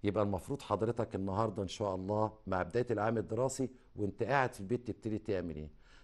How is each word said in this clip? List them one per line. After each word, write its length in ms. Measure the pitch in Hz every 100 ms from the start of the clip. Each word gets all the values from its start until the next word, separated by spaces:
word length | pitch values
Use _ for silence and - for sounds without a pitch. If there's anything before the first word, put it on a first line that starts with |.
يبقى 200 | 101 104
المفروض 380 | 104 95 - 139
حضرتك 540 | - 101 110 120 107 95
النهاردة 480 | 98 95 113 95
إن 40 | 92
شاء 280 | - 104 92
الله 360 | 92 107 107 - 95
مع 160 | 92
بداية 240 | 87 117 123
العام 260 | 104 110 113
الدراسي 520 | 90 113 131 - 127 - - -
وانت 280 | 101 -
قاعد 300 | 110 139 123
في 60 | -
البيت 280 | 95 123 113
تبتدي 300 | - 110 107
تعمل 360 | - 95 87 73
إيه؟ 140 | 76 - - -